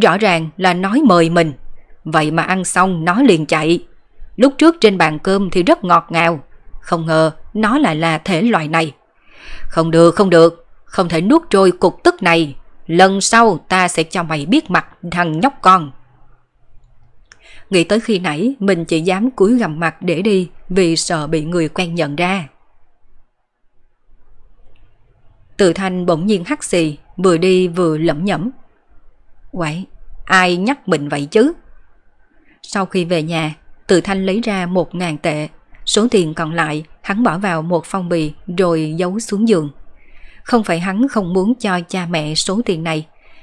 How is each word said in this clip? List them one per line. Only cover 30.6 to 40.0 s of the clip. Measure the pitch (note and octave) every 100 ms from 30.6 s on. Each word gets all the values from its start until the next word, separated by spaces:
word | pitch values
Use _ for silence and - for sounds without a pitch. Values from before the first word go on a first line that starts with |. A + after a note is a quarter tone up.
| G3+ C#4+ -
mình | D#3+ C#3+
vậy | D3 C#3+
chứ?" | G#3+ C4+ E4+ - - - - _ _ _ _ _ _
Sau | - G#3 F#3
khi | F#3+ E3+
về | F3
nhà, | D#3 E3 D#3 D3+ - - -
Từ | F3+
Thanh | F#3 G3 F#3+
lấy | G3
ra | A#3 G3 F3
một | F#3 D#3+ F3
ngàn | F3+ D3
tệ, | F3 D3+ D3+ - _ - -
số | - A#3+
tiền | G#3+ D#3+
còn | D#3 D#3+
lại | E3 D#3 D3+ D#3+ -
hắn | - G3+
bỏ | A#3+ E3
vào | G3+ E3
một | E3 F3 -
phong | G3 F3
bì | E3+ D3+ - - F3+
rồi | F#3 E3 D#3 D#3+
giấu | F3+ G3+
xuống | - G3+ A3+
giường. | F#3 D3 - - -